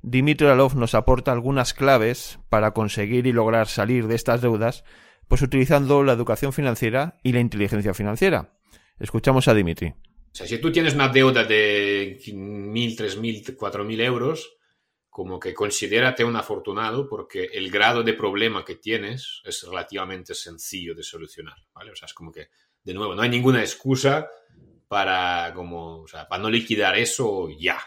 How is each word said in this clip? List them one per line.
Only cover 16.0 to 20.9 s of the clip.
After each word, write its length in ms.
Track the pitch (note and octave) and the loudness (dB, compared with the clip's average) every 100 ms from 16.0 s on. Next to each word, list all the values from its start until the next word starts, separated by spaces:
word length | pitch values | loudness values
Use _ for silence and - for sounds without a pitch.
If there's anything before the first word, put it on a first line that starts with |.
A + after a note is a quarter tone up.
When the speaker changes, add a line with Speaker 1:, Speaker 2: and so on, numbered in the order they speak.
| B2+ B2+ A#2 | 2 2 -2
Speaker 2:
un 100 | A2+ | -2
afortunado 720 | - G2 G#2 G2+ A2 A#2+ C#3 | -6 -8 -6 -6 -4 -6 -8
porque 380 | G#2 - F#2+ F#2 | -10 -10 -10 -8
el 180 | G#2+ F#2+ | -8 -4
grado 320 | G2+ A2 A#2+ | 2 4 4
de 100 | A2+ | 0
problema 520 | G#2+ G#2 G2+ A2+ G2+ F2 | 0 -2 0 -2 -2 -8
que 100 | F2+ | -12
tienes 680 | G#2+ A2 G2+ B2+ - - F#2+ | -6 -6 -6 -10 -12 -16 -12
es 180 | E2+ | -12
relativamente 720 | F2 F2+ F2 G2 F#2 F#2 F2+ F2+ | -10 -10 -8 -10 -10 -12 -12 -12
sencillo 580 | E2+ E2 - F#2+ E2+ | -12 -14 -14 -12 -12